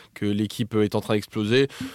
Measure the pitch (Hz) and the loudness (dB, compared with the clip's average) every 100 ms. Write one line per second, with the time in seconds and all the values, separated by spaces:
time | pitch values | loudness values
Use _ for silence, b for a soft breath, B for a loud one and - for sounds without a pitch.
0 | B - 104 104 107 - 110 110 104 107 | B -6 -2 0 -2 -4 -2 2 2 0
1 | - 107 - 110 107 127 139 B 262 | 0 -2 -2 -4 2 4 2 B -12